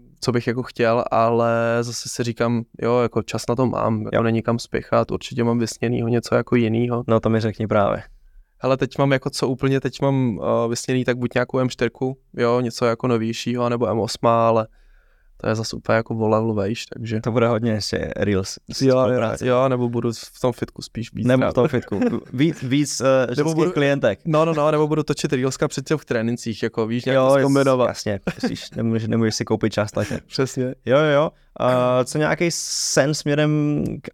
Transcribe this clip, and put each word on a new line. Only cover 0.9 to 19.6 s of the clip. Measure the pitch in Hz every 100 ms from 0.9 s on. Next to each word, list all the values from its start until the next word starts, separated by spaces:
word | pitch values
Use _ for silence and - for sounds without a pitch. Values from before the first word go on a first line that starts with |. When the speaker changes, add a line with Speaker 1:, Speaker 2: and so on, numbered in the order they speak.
| 120 -
Speaker 1:
ale | 113 113 117 117 117 117 117
zase | 120 113 -
si | -
říkám, | 120 113 120 120 117 -
jo, | 117 123
jako | 117 117
čas | 104 113 -
na |
to | 120 127
mám, | 101 110 110
jako | 110 113
Speaker 2:
Jo. |
Speaker 1:
není | 113 113
kam | 113 117
spěchat, | - - - 117 113
určitě | - - 127
mám | 117 117
vysněnýho | 113 - 117 120 117
něco | 120 -
jako | 120 120 123
jinýho. | 113 113 120 117 117
Speaker 2:
No | 113
to | 127
mi | 113
řekni | 110 - 107
právě. | 107 101 107 - - - - - _
Speaker 1:
Hele, | 131 131
teď | 131 -
mám | 139
jako | 131 131
co | - 131
úplně, | 131 135 135
teď | 135 -
mám, | 139 135 127 87
eh, | 73 113 117
vysněný | 117 - 127
tak | 127 123
buď | 120
nějakou | 127 123 135
M | 127
čtyřku, | - 117 - 131 131 _ -
jo, | 120 123
něco | 123 - 120
jako | 113 131
novějšího, | 117 113 117 - 123
anebo | 120 120 123
M | 113
osma, | 104 - 120 117 117
ale | 113 110 _ _ - _ _ _ -
to | -
je |
zase | 110 110 -
úplně | - 113
jako | 113 113
o | 110
level | 107 113
vejš, | 107 98 117 -
takže | - 113 113
Speaker 2:
To | 117
bude | 117 117
hodně | 113 117
ještě | 107 - 90 - -
reels | - 95 95 - -
z | -
Speaker 1:
Jo, | 135 127
jo, |
Speaker 2:
spolupráce. | 127 127 110 - 120
Speaker 1:
jo, | 123